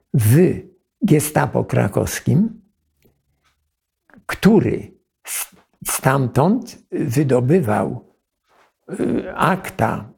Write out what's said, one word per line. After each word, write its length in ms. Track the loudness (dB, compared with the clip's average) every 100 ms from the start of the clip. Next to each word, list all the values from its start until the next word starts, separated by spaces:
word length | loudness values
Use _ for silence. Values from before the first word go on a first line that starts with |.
| _
w 460 | 0 4 4 4 0 -10 _ _ -2
Gestapo 600 | 2 2 2 -2 0 -2
krakowskim, 960 | -2 0 0 -2 -4 -4 0 0 0 -4 _ _ _ _ _ _ _ _ _ _ _ _ _ _ _ -18 -14
który 680 | 0 4 4 2 -4 -10 _ _ _ -12
s-, 300 | -12 -12 _ _ -14 -8
stamtąd 1000 | -2 0 0 0 2 2 2 -4 -18 -10
wydobywał, 1120 | -6 -2 0 2 2 2 2 2 -2 -2 -8 -16 _ _ _ _ _ _ _ -12 -6
y, 340 | -4 -4 -6
akta, 720 | -2 -2 -2 -6 -4 -2 -4 -10